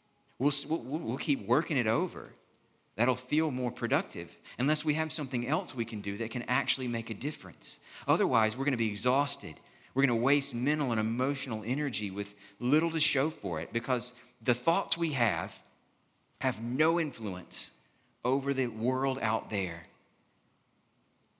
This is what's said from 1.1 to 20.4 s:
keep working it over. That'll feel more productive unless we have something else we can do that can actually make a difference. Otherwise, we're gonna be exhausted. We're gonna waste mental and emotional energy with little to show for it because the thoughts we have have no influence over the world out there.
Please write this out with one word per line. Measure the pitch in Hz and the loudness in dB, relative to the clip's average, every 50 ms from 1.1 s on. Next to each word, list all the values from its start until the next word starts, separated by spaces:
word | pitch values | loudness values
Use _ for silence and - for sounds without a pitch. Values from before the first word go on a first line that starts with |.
| 123 123 | -2 -2
keep | - 160 143 120 101 | 0 0 0 0 2
working | 98 120 147 165 - 160 | 4 4 4 4 2 0
it | 131 113 110 | 0 2 2
over. | 113 147 185 160 92 76 57 - - - _ _ _ _ _ _ _ _ _ _ _ | 2 2 0 -2 -6 -10 -12 -14 -16 -20 _ _ _ _ _ _ _ _ _ _ _
That'll | - 117 127 123 | 0 2 2 2
feel | 104 - - 147 151 160 156 | 0 -2 0 0 2 2 2
more | 127 127 127 120 | 0 0 -2 -2
productive | - - 123 110 127 165 190 - - 95 85 76 - - - - - - | -2 -2 0 0 2 0 0 -2 -6 -10 -10 -10 -12 -18 -20 -12 -6 -2
unless | 127 143 151 147 - | 0 2 2 2 2
we | 156 147 | 0 0
have | 156 160 156 | 0 -2 -2
something | - - 143 123 135 120 120 117 | -2 -4 -4 -2 -4 -4 -2 0
else | 147 180 190 - - | 0 -2 -2 -2 -4
we | 127 113 | -4 -4
can | - 117 104 | -4 -4 -6
do | 95 101 101 104 | -6 -6 -4 -4
that | 113 107 | -4 -4
can | - 123 - - | -4 -6 -2 0
actually | 123 135 131 127 - - 131 123 | 0 0 0 0 -2 -2 -2 -2
make | 117 113 113 - | -2 -4 -4 -6
a | 107 | -6
difference. | 92 117 147 147 - - 92 - - - - - - - - - - - 135 | -6 -4 -6 -6 -8 -12 -16 -14 -12 -12 -12 -12 -14 -16 -18 -20 -6 0 2
Otherwise, | 151 175 208 165 131 117 110 107 107 123 | 2 4 4 4 4 4 4 4 2 0
we're | 135 | -2
gonna | 143 135 | 0 0
be | 113 117 110 | 0 0 0
exhausted. | 101 98 95 127 127 139 143 - - - - 87 76 - - - - - - - - | -2 0 2 2 4 4 2 0 -2 -4 -6 -10 -12 -14 -18 -20 -20 -20 -20 -4 0
We're | 131 | 0
gonna | 135 131 120 | 2 2 2
waste | 113 117 135 143 147 139 - 123 | 2 4 4 4 4 2 0 -2
mental | 117 123 143 151 156 147 127 | -2 0 0 2 2 0 0
and | 117 110 | 2 0
emotional | 107 110 113 123 127 139 143 135 - 135 117 110 98 | 0 0 0 0 0 0 -2 -2 -4 -4 -4 -4 -2
energy | 110 127 143 151 139 113 107 107 98 | -2 -2 -2 -2 -2 -2 -2 -4 -2
with | 95 101 101 - - - - - - - | -4 -4 -6 -6 -10 -16 -20 -20 -10 -4
little | 120 123 143 156 165 170 | 2 4 4 4 4 2
to | 160 160 | 2 0
show | - - - 135 139 156 | 0 2 2 2 2 0
for | 151 - - 95 85 78 | -2 -4 -4 -4 -2 -2
it | 80 - | -4 -2
because | 104 117 117 139 131 120 117 - - - - - _ _ | -4 -4 0 0 0 0 0 -4 -8 -14 -20 -20 _ _
the | 113 127 120 | 0 0 0
thoughts | - - 165 170 196 180 - - 170 | 2 4 2 2 2 2 0 0 0
we | 170 160 | 2 0
have | 139 131 120 104 87 82 90 104 - - - _ _ _ _ _ _ _ _ _ _ _ _ _ _ _ | 2 2 2 2 2 0 -2 -4 -8 -12 -18 _ _ _ _ _ _ _ _ _ _ _ _ _ _ _
have | - 131 107 101 | -2 -2 0 -2
no | 117 117 123 139 156 165 170 175 | -4 -2 0 2 4 4 4 2
influence | 160 147 - - 113 104 92 90 87 - - - - - - - _ _ _ _ _ _ _ _ - | 0 -2 -4 -6 -6 -4 -4 -6 -6 -6 -4 -4 -4 -6 -10 -16 _ _ _ _ _ _ _ _ 0
over | 123 131 143 131 139 | 0 0 2 2 0
the | 139 131 131 | 0 0 0
world | 120 - 110 110 123 127 127 135 135 131 - | -2 -2 0 0 0 2 2 2 0 0 0
out | - 110 110 110 - - | 0 0 0 0 -2 -2
there. | 107 101 95 87 82 85 - - - _ _ _ _ _ _ _ _ _ | -2 -2 -2 -2 -4 -8 -12 -16 -20 _ _ _ _ _ _ _ _ _